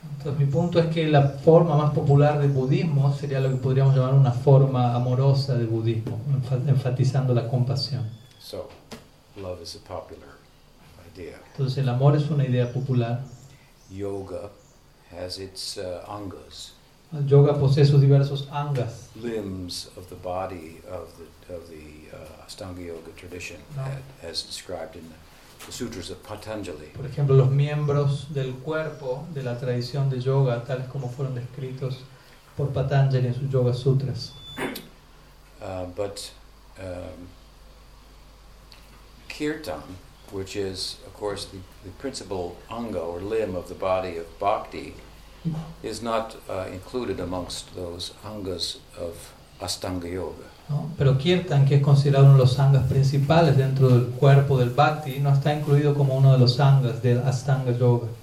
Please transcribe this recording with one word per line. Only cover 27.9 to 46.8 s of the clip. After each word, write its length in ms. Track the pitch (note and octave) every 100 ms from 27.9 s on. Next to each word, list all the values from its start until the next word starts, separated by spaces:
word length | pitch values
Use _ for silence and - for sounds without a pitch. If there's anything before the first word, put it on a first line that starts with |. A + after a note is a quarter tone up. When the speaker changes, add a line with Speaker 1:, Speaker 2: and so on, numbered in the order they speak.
| C#3+ C#3 - -
Speaker 1:
del 200 | C#3 B2+
cuerpo 720 | B2 D#3 D#3+ D#3 - C3+ E3 E3+
de 80 | C#3+
la 120 | B2+ A#2
tradición 500 | B2+ A#2+ A#2 C#3+ C3+
de 100 | B2+
yoga, 460 | B2 C3+ C3 A#2
tales 240 | - B2+ -
como 200 | C#3 B2+
fueron 260 | C3+ C3+
descritos 600 | B2 - - C3 B2+ B2+ - - - - - _ -
por 120 | C#3
Patanjali 540 | C#3+ B2+ C#3 C3+ B2+ B2
en 60 |
sus 160 | A#2+ C#3
Yoga 240 | C3 B2
Sutras. 580 | A#2+ C#3 B2 A#2+ - - - - - - - - - _ - - - - -
Speaker 2:
Uh, 240 | G2+ F#2 F2+
but, 360 | F2+ G2+ - - - - - - -
um, 480 | F#2+ F2+ F2+ - F2+ - - - - - - - - - - - - - - - - - - - -
kirtan, 540 | - D3+ D#3 - D2+ D2 F#2 - - -
which 240 | G2 F#2+ G#2
is, 400 | G2 F2+ - - -
of 60 |
course, 300 | - G#2 G2 -
the, 120 | F#2+ F#2 -
the 60 | F#2+ F#2
principal 580 | C#3 A#2+ F#2+ F#2+ F2 - -
anga 280 | A2+ A#2 F#2
or 200 | E2 F2
limb 340 | G2 A2 G#2
of 140 | F2+ E2+
the 60 |
body 420 | E2+ F#2+ F#2 F#2 E2
of 220 | E2+ -
bhakti, 560 | G2 G#2+ - D#2 C#2+ - - - - - E3 - - -
is 200 | A2 G#2+
not, 340 | A#2 A2+ - - -
uh, 180 | G2 G2
included 480 | F#2+